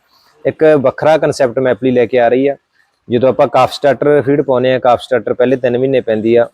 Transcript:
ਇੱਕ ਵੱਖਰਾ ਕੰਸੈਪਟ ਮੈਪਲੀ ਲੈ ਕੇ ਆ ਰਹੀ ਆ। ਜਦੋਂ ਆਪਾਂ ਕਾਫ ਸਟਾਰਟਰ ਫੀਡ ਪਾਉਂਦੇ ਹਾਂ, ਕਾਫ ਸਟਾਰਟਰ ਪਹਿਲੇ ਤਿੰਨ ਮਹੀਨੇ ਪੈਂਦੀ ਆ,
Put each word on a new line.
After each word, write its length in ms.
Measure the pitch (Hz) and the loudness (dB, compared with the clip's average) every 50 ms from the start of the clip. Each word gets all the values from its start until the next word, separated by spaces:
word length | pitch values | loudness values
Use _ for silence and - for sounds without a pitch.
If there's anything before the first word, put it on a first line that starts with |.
| _ _ _ _ _ _ _ _ - | _ _ _ _ _ _ _ _ -6
ਇੱਕ 180 | 135 131 - 156 | -6 -2 0 2
ਵੱਖਰਾ 540 | 156 156 139 123 127 - - - 151 160 | 2 2 2 2 0 -2 0 0 0 0
ਕੰਸੈਪਟ 420 | 147 160 147 - - 139 120 113 135 | 0 0 -2 -2 -2 -2 -2 -2 -2
ਮੈਪਲੀ 320 | 131 127 120 - 131 131 | -2 -2 -2 -2 -2 0
ਲੈ 140 | 123 123 120 | 0 0 0
ਕੇ 140 | 107 127 123 | 0 0 0
ਆ 80 | 117 | 2
ਰਹੀ 200 | 117 123 131 135 | 2 2 0 0
ਆ। 80 | 139 139 - _ _ _ _ _ _ _ _ _ - | -2 -4 -6 _ _ _ _ _ _ _ _ _ -4
ਜਦੋਂ 200 | 117 120 131 131 | -2 0 0 0
ਆਪਾਂ 180 | 120 151 143 | 2 2 0
ਕਾਫ 240 | 127 - 131 127 - | 0 2 2 0 0
ਸਟਾਰਟਰ 500 | - - - 143 131 117 143 147 147 143 | -2 -2 -2 -2 0 0 0 0 0 0
ਫੀਡ 200 | 110 135 143 151 | 0 0 -2 -2
ਪਾਉਂਦੇ 320 | 139 135 127 123 127 131 131 | -2 -2 -2 0 0 0 -2
ਹਾਂ, 60 | 120 | 0
ਕਾਫ 200 | - 123 117 110 | 0 0 0 0
ਸਟਾਰਟਰ 320 | - - 127 120 104 - 117 | -2 -2 -4 -4 -2 -4 -2
ਪਹਿਲੇ 220 | - 123 123 135 | -2 0 0 0
ਤਿੰਨ 220 | 127 131 123 120 | 0 -2 -2 -2
ਮਹੀਨੇ 240 | 123 131 139 135 123 | -2 -2 -2 -2 -2
ਪੈਂਦੀ 340 | 104 113 110 110 107 113 117 | -2 -2 -4 -2 0 2 2
ਆ, 140 | 117 117 - | 2 0 -2